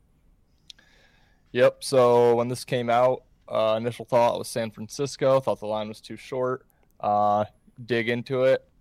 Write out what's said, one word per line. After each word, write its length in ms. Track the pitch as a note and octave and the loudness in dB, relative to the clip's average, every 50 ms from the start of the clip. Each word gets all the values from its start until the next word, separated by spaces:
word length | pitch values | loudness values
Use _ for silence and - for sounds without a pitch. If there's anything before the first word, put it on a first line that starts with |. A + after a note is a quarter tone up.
| _ _ _ _ _ _ _ _ _ _ _ _ _ - - _ _ _ _ _ _ _ _ _ _ _ _ _ _ _ | _ _ _ _ _ _ _ _ _ _ _ _ _ -20 -20 _ _ _ _ _ _ _ _ _ _ _ _ _ _ _
Yep. 300 | - B2 B2+ C3+ - - - | 2 4 4 4 2 0 -8
So 500 | - C#3+ C3 B2 B2 A#2+ A#2+ A#2+ A#2+ A#2 | 0 2 4 4 6 6 4 4 4 2
when 120 | A#2 A#2+ B2 | 2 0 -4
this 160 | B2+ - - | -6 -8 -6
came 260 | - C#3 B2 A#2+ A#2+ | -6 -4 -4 -2 0
out, 320 | A#2 A#2+ B2+ C3 - - _ _ _ _ _ - | 2 2 2 2 0 -2 _ _ _ _ _ -6
uh, 260 | A#2 A2+ A2 A2 A2 | -4 -2 0 0 0
initial 280 | A2+ A#2 A#2+ A#2 - A2+ | -2 -4 -6 -8 -8 -8
thought 340 | - B2+ A#2 A#2+ A#2 F#2 F#2 | 0 2 2 2 2 0 -2
was 100 | A2 - | -8 -8
San 220 | - B2 A2+ A2 | -6 -6 -6 -8
Francisco. 680 | - - A2 - - - C#3+ C3+ - - C#3+ C3+ C3+ C3+ | -10 -14 -16 -12 -8 -8 -8 -8 -4 -2 2 2 2 2
Thought 200 | C3 A2 G2+ - | 2 -2 -4 -4
the 60 | G#2+ | -4
line 220 | G#2 G#2+ G#2+ G#2+ G#2+ | -6 -6 -6 -6 -10
was 120 | - - | -12 -18
too 160 | - - A2+ | -16 -16 -16
short. 500 | - - - C#3 B2+ B2+ B2+ C3 - _ _ _ _ _ _ _ - | -16 -12 -10 -6 -4 -4 -4 -4 -6 _ _ _ _ _ _ _ -6
Uh, 440 | - G#2 G#2 G#2 G#2 G#2 G#2 G#2 G#2 - _ _ _ _ _ - A#2 | -2 0 0 2 2 2 2 0 0 -4 _ _ _ _ _ -16 -6
dig 220 | A2 A#2+ A#2 A2 A#2 | -4 -2 -2 0 -2
into 340 | A#2+ A#2+ A#2 - C3+ B2+ C3 | -4 -4 -4 -6 -2 0 2
it. 220 | C3 C3 - _ _ _ _ | 2 2 0 _ _ _ _